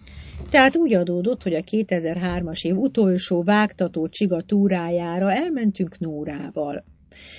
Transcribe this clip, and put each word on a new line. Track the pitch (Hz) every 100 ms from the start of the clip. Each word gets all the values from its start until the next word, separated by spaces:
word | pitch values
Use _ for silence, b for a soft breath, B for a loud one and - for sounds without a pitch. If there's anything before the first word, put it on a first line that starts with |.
| B B B B -
Tehát | 277 262 330
úgy | 330
adódott, | 208 175 175 190 247
hogy | 190
a | 165
kétezerhármas | 190 214 214 180 165 170 180 180 175 160
év | 165 185
utolsó | 269 247 196 180 - 175
Vágtató | 170 208 214 - 180 - 160
Csiga | - 202 175
túrájára | 175 202 196 180 170 175 170 175 190
elmentünk | 196 349 285 220 196 180 -
Nórával. | 165 151 151 147 139 - 147 143 - - _ B B